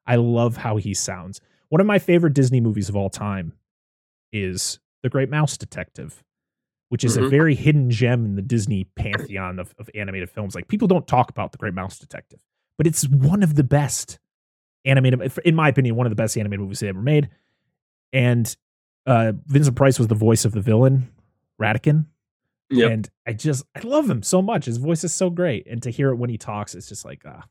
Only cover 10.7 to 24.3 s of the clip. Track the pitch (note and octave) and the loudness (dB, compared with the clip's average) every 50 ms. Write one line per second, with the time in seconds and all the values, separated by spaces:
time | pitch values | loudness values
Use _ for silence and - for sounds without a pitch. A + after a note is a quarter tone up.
10.7 | - G#2+ A#3 F3+ F#3 D#3 - - C3+ B2 B2 - - G#2+ G2+ - - - A2 G#2 | -2 0 2 2 2 2 0 0 2 2 2 0 -2 -8 -8 -8 -8 -8 -8 -8
11.7 | F2 F#2 F#2 F#2+ - - - - - - - _ _ _ _ _ _ _ _ _ | -6 -6 -8 -10 -12 -16 -20 -18 -18 -18 -18 _ _ _ _ _ _ _ _ _
12.7 | _ - D3+ E3+ D#3 - - B2+ C#3+ C3+ C3+ D3+ F#3+ G#3 G3 D#3 D3 D3 C3+ A#2+ | _ 0 0 2 2 0 0 2 4 4 4 4 4 4 2 4 4 4 2 4
13.7 | C#3+ D3 C#3+ - - - - - - - _ _ _ _ _ _ _ _ _ _ | 2 2 0 0 -4 -6 -8 -10 -16 -20 _ _ _ _ _ _ _ _ _ _
14.7 | _ _ - C3+ C3+ C3+ C3 B2+ B2+ B2 - C3 - E3 - E3+ D#3+ E3 D#3 D3 | _ _ 0 2 4 4 4 4 2 2 -2 -4 -6 -2 0 2 2 4 4 2
15.7 | B2 C#3+ C3 A#2+ A2+ A#2+ B2 A#2 G#2+ G#2+ A2 A2 - A2+ G#2 G#2 G2+ G2 G2+ F#2+ | 4 2 2 2 2 0 0 0 0 -2 -2 -2 -2 -4 -4 -4 -4 -6 -6 -8
16.7 | G2+ - A2 G2+ F#2 F#2+ A2+ C#3+ D3+ D3 C#3+ - - _ _ _ _ _ _ _ | -8 -8 -8 -8 -6 -2 0 2 2 2 2 0 -4 _ _ _ _ _ _ _
17.7 | _ _ _ _ _ _ _ _ - C3+ B2 B2 A#2+ A#2 A2+ - - - _ _ | _ _ _ _ _ _ _ _ 0 2 2 4 2 2 0 -2 -6 -12 _ _
18.7 | _ _ _ _ _ _ - C3+ B2 A2+ A2+ A2 G#2+ - - D3 C3+ C#3+ D3+ C3+ | _ _ _ _ _ _ 0 2 4 4 4 2 0 -4 -2 2 2 4 4 4
19.7 | A#2+ - C#3 C3+ B2+ - A#2 G#2+ A2 G#2 G#2+ A2+ A2+ - - G#2+ A2+ G#2 G2 A2 | 4 4 4 4 4 4 2 0 2 2 4 4 4 4 2 0 -2 -2 0 2
20.7 | G#2+ A2+ C3 C3+ C#3 C3+ B2+ - _ _ _ _ _ _ _ _ _ - G#2+ G#2+ | 4 4 6 4 4 2 0 -4 _ _ _ _ _ _ _ _ _ -4 -2 0
21.7 | A2 - - D#3 D3 D#3+ D3+ - _ _ _ _ _ _ _ _ _ _ _ - | 0 0 2 2 2 2 0 -2 _ _ _ _ _ _ _ _ _ _ _ -2
22.7 | C3+ B2 A2+ A2+ A2+ A2 G2 - _ _ - A#2+ A2+ G#2+ - D#3 C#3 C3 - _ | 2 4 4 4 2 0 -4 -8 _ _ -10 -10 -8 -4 -2 -2 -2 -2 -6 _
23.7 | - - - A#3 C#4 D#4 D4 G#3 C#3 A2 - - | -16 -12 -6 -2 0 0 0 0 -2 -4 -2 0